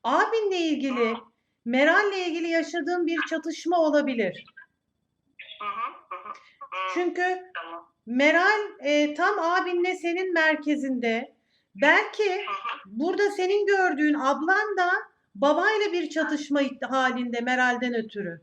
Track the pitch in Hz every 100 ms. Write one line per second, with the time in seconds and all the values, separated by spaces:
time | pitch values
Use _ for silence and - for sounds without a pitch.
0 | 226 302 427 453 415 370 330 285 269 247
1 | 226 226 - _ _ _ 233 254 302 359
2 | 415 381 359 330 330 330 311 349 294 359
3 | 339 330 - 320 339 294 320 349 311 294
4 | 285 233 190 - - - - _ _ _
5 | _ _ _ _ - - 208 214 254 -
6 | _ 185 208 - - _ - 185 185 320
7 | 349 349 359 370 - - 339 339 - _
8 | - 247 294 330 381 427 415 - 269 294
9 | 294 294 370 415 330 359 359 349 349 359
10 | 339 339 370 330 311 302 294 294 269 254
11 | 226 226 277 _ _ _ _ 196 277 359
12 | 427 - 415 370 392 - - - 196 220
13 | 320 370 403 - 370 403 403 392 370 285
14 | 302 294 269 277 311 392 427 381 359 392
15 | - _ _ 196 277 302 392 427 415 349
16 | 311 320 311 294 - 285 269 - 240 262
17 | 254 247 247 240 240 254 254 240 247 233
18 | 220 208 180 165